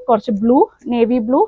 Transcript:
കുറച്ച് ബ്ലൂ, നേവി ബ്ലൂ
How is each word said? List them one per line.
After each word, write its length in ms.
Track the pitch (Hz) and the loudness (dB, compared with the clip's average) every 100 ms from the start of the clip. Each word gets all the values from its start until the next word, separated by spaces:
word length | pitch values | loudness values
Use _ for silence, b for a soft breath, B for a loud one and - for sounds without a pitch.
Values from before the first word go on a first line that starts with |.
| 508 | 0
കുറച്ച് 220 | 220 233 | -2 0
ബ്ലൂ, 360 | 208 226 262 415 _ - | -2 2 2 2 _ -6
നേവി 320 | 240 226 247 | -2 0 -2
ബ്ലൂ 280 | 220 277 | -2 -2